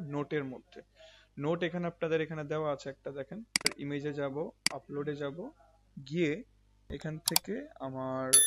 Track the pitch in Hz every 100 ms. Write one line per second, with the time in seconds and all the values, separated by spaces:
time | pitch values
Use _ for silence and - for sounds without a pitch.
0 | 160 147 143 151 135 123 - - - _
1 | - - - - 143 170 175 175 170 170
2 | 165 160 156 160 147 156 156 139 139 135
3 | - 139 135 190 226 - - - 143 143
4 | 147 143 139 139 185 - - 139 - 143
5 | 147 147 143 156 240 - - _ _ -
6 | 135 160 160 160 262 _ _ _ - 143
7 | 160 156 - 165 - 226 294 - 135 131
8 | 131 131 131 127